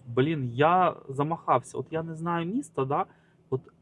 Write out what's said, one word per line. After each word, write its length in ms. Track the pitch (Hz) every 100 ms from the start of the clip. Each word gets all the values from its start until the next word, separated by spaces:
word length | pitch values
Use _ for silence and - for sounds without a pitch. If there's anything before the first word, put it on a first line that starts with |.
| 120
Блін, 440 | 120 147 156 123
я 420 | 120 156 185 175 - -
замахався. 720 | 135 147 165 - 131 - -
От 80 | -
я 120 | 160
не 120 | 160
знаю 320 | 160 170 170 170
міста, 380 | 247 285 143
да? 220 | 135 151 196 _ _ _ _
От 100 | 131 - _